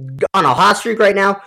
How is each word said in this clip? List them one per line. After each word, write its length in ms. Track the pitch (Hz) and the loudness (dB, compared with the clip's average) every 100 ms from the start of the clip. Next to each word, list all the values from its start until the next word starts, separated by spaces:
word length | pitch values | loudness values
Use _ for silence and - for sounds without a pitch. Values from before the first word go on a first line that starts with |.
| 135 135 - | -14 -6 -4
on 120 | 196 151 | 0 0
a 80 | |
hot 240 | 123 190 208 | 2 2 0
streak 220 | 233 220 | -2 0
right 160 | 208 196 | 2 2
now, 260 | 196 202 | 0 -2